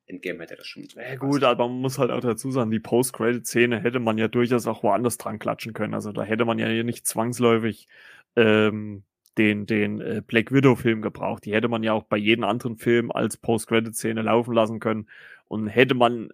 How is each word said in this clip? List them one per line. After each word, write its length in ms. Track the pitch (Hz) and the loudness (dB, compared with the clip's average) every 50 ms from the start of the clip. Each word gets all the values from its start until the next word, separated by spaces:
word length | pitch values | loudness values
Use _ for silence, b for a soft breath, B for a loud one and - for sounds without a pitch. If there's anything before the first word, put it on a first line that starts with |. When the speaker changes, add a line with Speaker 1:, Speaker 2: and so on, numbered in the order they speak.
| _ | _
Speaker 1:
Endgame 360 | - 92 90 - 90 87 85 85 | -16 -14 -12 -10 -10 -10 -10 -12
hätte 140 | - - | -16 -16
das 100 | - - | -16 -16
schon 160 | - - 101 - | -16 -16 -16 -18
Speaker 2:
Ja, 320 | - - - 117 123 135 | -18 -16 -16 -14 -12 -10
Speaker 1:
gepasst. 60 | 127 | -6
Speaker 2:
gut, 240 | 127 139 143 139 139 | -2 0 0 2 4
aber 240 | 139 156 156 120 123 | 2 2 2 0 -2
man 120 | 123 127 | -2 -4
muss 180 | 127 135 135 - | -4 -4 -2 0
halt 120 | 135 120 | 0 0
auch 100 | 123 123 | 0 -2
dazu 300 | 120 123 110 110 - 135 | -2 -2 -2 -2 -4 -4
sagen, 200 | 127 135 120 110 | -2 -2 -2 0
die 100 | 110 110 | -2 -4
Post-Credit-Szene 1000 | 110 - 120 120 120 - - - 113 117 123 120 117 - - 117 120 123 120 107 | -2 2 2 2 2 2 -2 -2 -2 0 -2 -2 -4 -2 2 2 2 2 2 0
hätte 200 | 92 120 120 127 | -2 -2 -2 -2
man 180 | 120 113 110 110 | 0 0 0 0
ja 100 | 113 107 | 0 0
durchaus 380 | - 123 120 117 127 120 110 | 0 0 0 2 0 0 0
auch 160 | 117 110 - - | -2 -4 -2 0
woanders 340 | 107 101 98 123 120 110 | 0 2 2 0 -2 -4
dran 220 | - - 107 107 107 | -4 -8 -8 -10 -8
klatschen 340 | - 110 110 - - 117 110 | -6 -6 -6 -6 -8 -10 -8
können. 220 | - 107 107 107 | -6 -6 -4 -4
Also 180 | 107 104 107 104 | -6 -8 -8 -6
da 120 | 110 110 | -6 -4
hätte 200 | 104 110 110 120 | -2 -2 0 0
man 140 | 117 113 110 | 0 0 0
ja 80 | 113 113 | -2 -2
hier 160 | 113 113 117 | -2 -2 -2
nicht 220 | 120 120 - - | -4 -6 -6 -6
zwangsläufig, 840 | - - 113 113 120 120 117 123 117 113 113 113 113 98 - - B B B B B B B B B - | -6 -4 -4 -4 -4 -2 2 4 4 4 4 2 -2 -6 -8 -12 B B B B B B B B B 2
ähm, 680 | 120 113 110 107 107 107 107 104 107 107 107 104 98 98 _ _ _ _ _ - - | 4 6 6 6 6 4 2 0 -2 -8 -10 -12 -14 -18 _ _ _ _ _ -2 2
den, 280 | 110 107 104 104 104 | 2 2 2 0 -2
den, 340 | 101 113 107 104 104 104 110 | -2 -2 0 0 -2 -4 -6
äh, 220 | 117 - 104 107 101 | -6 -6 -6 -8 -6
Black 280 | - - 113 107 - 131 | -2 0 0 2 2 4
Widow-Film 480 | 139 131 135 123 113 - 120 113 110 | 4 6 6 6 4 2 0 0 0
gebraucht. 460 | 107 104 - - - 98 107 104 - | -2 -6 -6 -6 -6 -6 -6 -6 -6
Die 80 | - 104 | -2 -2
hätte 140 | 110 113 117 | 0 0 0
man 140 | 117 113 110 | -2 -2 0
ja 100 | 110 107 | 0 0
auch 120 | 110 - | -2 -2
bei 140 | - - 107 | -2 -2 0
jedem 260 | 104 107 113 113 113 | 2 2 2 2 2
anderen 320 | 98 107 123 - 127 117 | 0 0 -2 -4 -6 -8
Film 340 | - - 123 117 120 117 117 | -4 0 2 4 4 2 0
als 260 | - - 117 110 - - | -2 -2 -2 -2 -4 -4
Post-Credit-Szene 840 | - - 117 110 - - 113 113 113 113 107 - - 113 110 113 110 | -2 -2 -2 0 0 0 0 0 0 0 -4 -6 -6 -4 -4 -2 0
laufen 300 | 107 110 117 117 120 120 | 2 2 2 2 2 2
lassen 260 | 117 110 107 117 107 | 2 2 2 0 -2
können. 300 | - 117 110 110 107 B B B B B B B B | -2 -2 -2 -4 -6 B B B B B B B B
Und 200 | B - 110 107 104 | B -6 -6 -4 0
hätte 260 | 104 117 131 131 135 | 4 4 4 6 6
man, 340 | 123 120 117 120 117 104 - | 4 4 4 2 0 -8 -12